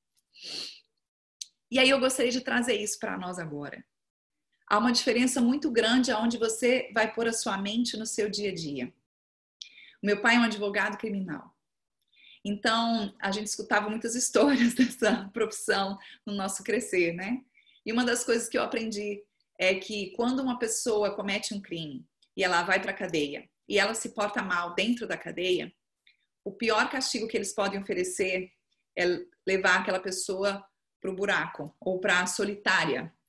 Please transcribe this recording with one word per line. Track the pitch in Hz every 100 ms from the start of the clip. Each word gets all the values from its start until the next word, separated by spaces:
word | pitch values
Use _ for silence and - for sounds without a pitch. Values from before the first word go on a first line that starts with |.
| _ _ _ - - - - - _ _ _ _ _ _ - _ _
E | 254
aí | 262
eu | 269
gostaria | 262 262 254
de | 247
trazer | 247 240 240
isso | 208 208 -
pra | 214 185
nós | 180 180
agora. | 160 147 143 - - _ _ _ _ _ _ _ _
Há | 208
uma | 240
diferença | 240 - 226 247 262
muito | 240 285 302
grande | 226 220 254 247
aonde | 220 233 233
você | 220 226 240 254 -
vai | 220 220
pôr | 226 233
a |
sua | 226 233 196
mente | 196 220 240 214
no | 220
seu | - 208
dia | 202 202
a |
dia. | 170 160 143 123 - _ _ _ _ _ _ - - - _
O | 202
meu | 202
pai | 233 240
é |
um |
advogado | 233 208 202 202 202 208
criminal. | 220 196 185 170 - _ _ _ _ _ _ _ - -
Então, | 202 202 233 226 233 226 202 -
a | 196
gente | 202 214
escutava | - - 208 208
muitas | 220 233 240
<laughs> |
histórias | - 220 285 262 240
dessa | - 247 - 214 233 -
profissão | 240 214 - - 196 196 202 - - -
no |
nosso | 202 190 -
crescer, | - 233 247 185 170
né? | 170 190 254 - _ _ _ -
E |
uma | 233
das | 240 240
coisas | - 233 226
que | 262
eu |
aprendi | - 233 226 202 208 202 - _ _ -
é | 185 190
que | - 214 190 -
quando | 233 262
uma | 262 240
pessoa | 226 - 247 214 202 202
comete | 202 196 -
um | 202
crime | - 170 160 131 - _ _ -
e |
ela | 185 170
vai | 175 190
pra | 202
cadeia | 196 185 165 143 147 - _ -
e | 202
ela | 202
se | 226 240
porta | - 208 214
mal | 190 180 175
dentro | 175 208 240 214
da | 165
cadeia, | 180 170 185 185 - - _ _ _ _ _ _
o | 208
pior | 196 226 214 254
castigo | 262 262 240 220
que | 226
eles | 202
podem | - 196 196
oferecer | 196 180 180 - 190 185 185 _ _ _ _ -
é | 180 175 - _ -
levar | 190 190 185
aquela | 196 190
pessoa | 190 185 - 190 202 196 - _ _ _
pro | 190 185
buraco | 202 175 165 - 151 -
ou | 185 185
pra | 185 180 190
solitária, | - 202 202 - 185 165 117 165 -